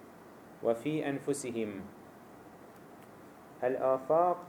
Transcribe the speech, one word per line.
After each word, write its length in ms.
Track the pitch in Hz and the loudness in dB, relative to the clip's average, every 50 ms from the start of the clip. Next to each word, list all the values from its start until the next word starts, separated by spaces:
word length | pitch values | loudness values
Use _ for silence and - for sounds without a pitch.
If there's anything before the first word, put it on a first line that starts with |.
| - - - - - - - - - - - - | -20 -20 -18 -18 -20 -20 -20 -20 -20 -20 -8 0
وفي 460 | - 117 117 117 - 151 156 156 - 143 | 2 2 2 4 2 0 0 0 0 0
أنفسهم. 720 | 139 135 - 147 139 - - 123 117 113 110 104 101 95 90 - - - - - - - - - - - - - - - - - - - - - - - - - - - - - - - - - - - 127 | -2 -2 0 0 0 0 -2 -4 -2 -2 -2 -2 -2 -6 -8 -10 -14 -16 -18 -18 -20 -20 -20 -20 -20 -20 -20 -20 -20 -20 -18 -18 -18 -18 -18 -18 -18 -18 -20 -20 -20 -20 -20 -20 -20 -20 -20 -20 -6 0 0
الآفاق 720 | 127 131 - 127 131 131 127 131 - 156 165 175 180 175 - - | 2 2 4 4 4 4 4 4 4 6 6 6 6 4 2 -2